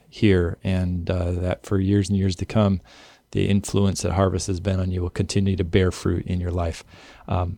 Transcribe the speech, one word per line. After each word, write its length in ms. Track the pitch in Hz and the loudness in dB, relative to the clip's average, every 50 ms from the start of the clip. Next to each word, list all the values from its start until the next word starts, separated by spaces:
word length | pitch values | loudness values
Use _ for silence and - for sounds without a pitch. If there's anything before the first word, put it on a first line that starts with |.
| _ _ | _ _
here, 480 | - - 113 107 95 90 87 87 101 - - | -4 2 4 4 6 4 2 0 -2 -4 -4
and, 460 | 95 92 92 92 90 90 90 85 90 | -2 0 0 0 0 -2 -2 -2 -2
uh, 220 | 92 90 90 87 | -2 -2 -2 -2
that 340 | 90 87 87 90 - - - | -2 -2 -2 -4 -4 -6 -4
for 140 | - 104 98 | -2 -2 0
years 280 | 95 95 101 101 98 - | 2 4 2 2 2 2
and 100 | 101 95 | 2 2
years 180 | 95 98 90 - | 2 0 0 -2
to 80 | 95 | -4
come, 340 | - - 110 107 98 98 90 - - - - - - - _ _ _ | -2 0 2 2 2 2 0 -4 -8 -20 -20 -20 -20 -20 _ _ _
the 180 | - 101 98 98 | -2 0 2 2
influence 520 | 98 101 98 - - 101 101 98 92 - - | 2 0 0 0 0 2 2 2 0 0 -2
that 100 | 90 87 | -2 2
Harvest 340 | 95 98 95 92 90 - - | 2 2 2 0 -2 -4 -4
has 140 | 95 87 | -4 -4
been 180 | 87 98 95 95 | -2 -2 -2 -2
on 120 | 92 92 | -2 -2
you 100 | 92 92 | -2 -4
will 80 | 87 87 | -4 -4
continue 480 | - - 95 - - 104 98 98 95 90 | -4 -4 -4 -2 0 0 0 2 0 0
to 60 | 95 | 0
bear 280 | 82 - 101 92 90 | 0 2 2 2 2
fruit 340 | - - - 95 90 90 - | 0 0 -2 -2 0 0 -2
in 140 | - 90 90 | -4 -4 -4
your 120 | 90 87 | -4 -4
life. 340 | 87 87 85 82 80 - - - - - - - - - - - | -4 -2 -4 -4 -6 -8 -14 -20 -20 -20 -20 -20 -20 -16 -8 -4
Um, 300 | 98 92 92 92 90 | -2 -2 -2 -2 -6